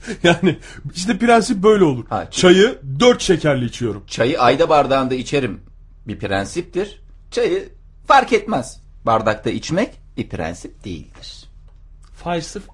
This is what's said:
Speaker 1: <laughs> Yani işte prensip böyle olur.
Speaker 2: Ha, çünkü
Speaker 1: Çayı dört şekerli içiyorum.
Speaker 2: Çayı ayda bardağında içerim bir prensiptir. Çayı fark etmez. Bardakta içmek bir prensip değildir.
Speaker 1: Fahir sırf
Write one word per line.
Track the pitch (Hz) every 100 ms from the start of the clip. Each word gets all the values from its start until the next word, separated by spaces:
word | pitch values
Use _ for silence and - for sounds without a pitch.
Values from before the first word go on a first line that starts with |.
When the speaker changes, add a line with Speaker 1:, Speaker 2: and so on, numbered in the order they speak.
| -
Speaker 1:
<laughs> | 208
Yani | 170 170 185 147 - - 143 -
işte | 185 196
prensip | 240 233 - 202
böyle | 208 208
olur. | 165 123 -
Speaker 2:
Ha, | 107 92
çünkü | -
Speaker 1:
Çayı | 180 185 226 262 135 135
dört | 247 240
şekerli | - 165 156 131 120
içiyorum. | - 120 101 -
Speaker 2:
Çayı | - 120 156
ayda | 120 139 160
bardağında | 151 135 135 127 131
içerim | 117 143 127 - - - - - -
bir | 92
prensiptir. | 98 98 101 170 175 175 202 - - - -
Çayı | - 226 185 - - - - -
fark | 262 254
etmez. | 233 - 135 - - - - 113
Bardakta | 110 110 107 117
içmek | 113 - 170 233 - - -
bir | -
prensip | - 80 87 - - 104
değildir. | 80 - - - - - - - - - - - -
Speaker 1:
Fahir | 170 170
sırf | 160 208 -